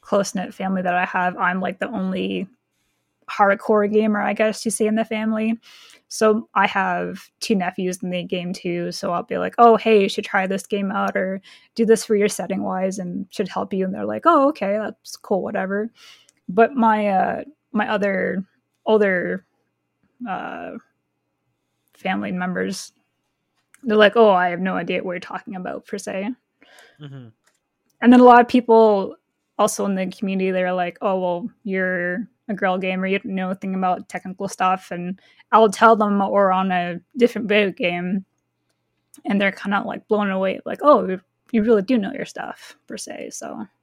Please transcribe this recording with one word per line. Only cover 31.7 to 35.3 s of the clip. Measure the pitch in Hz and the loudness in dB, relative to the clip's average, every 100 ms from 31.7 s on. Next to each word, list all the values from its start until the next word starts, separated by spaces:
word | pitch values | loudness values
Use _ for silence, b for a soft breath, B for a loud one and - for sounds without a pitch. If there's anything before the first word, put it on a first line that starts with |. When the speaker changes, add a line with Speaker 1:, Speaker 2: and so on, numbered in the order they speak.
| 190 185 180 175 180 214 _ - | -4 -2 -2 -4 -6 -8 _ -10
Speaker 1:
a | |
girl | 196 190 185 | -4 -2 -2
gamer, | 185 185 190 | -2 -2 -2
you | 196 | -2
don't | 208 190 | -4 -6
know | 185 | -4
anything | 190 196 190 | -6 -6 -2
about | 185 180 - | -2 -2 -6
technical | 180 185 185 196 | -12 -12 -10 -10
stuff." | - 185 190 - | -2 -2 -2 -6
And | 175 175 190 b | -10 -8 -10 b